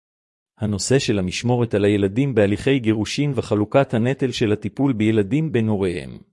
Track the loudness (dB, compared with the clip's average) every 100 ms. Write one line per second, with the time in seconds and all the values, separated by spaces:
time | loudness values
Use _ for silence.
0 | _ _ _ _ _ _ -4 -4 0 0
1 | 2 -2 -2 -4 -2 0 0 2 2 2
2 | 2 0 0 2 2 2 2 2 2 0
3 | -2 -2 -2 -2 -2 0 2 2 2 0
4 | 0 0 -4 0 0 0 -4 -2 -2 2
5 | 2 2 2 0 0 0 0 0 -2 -4
6 | -10 -16 -20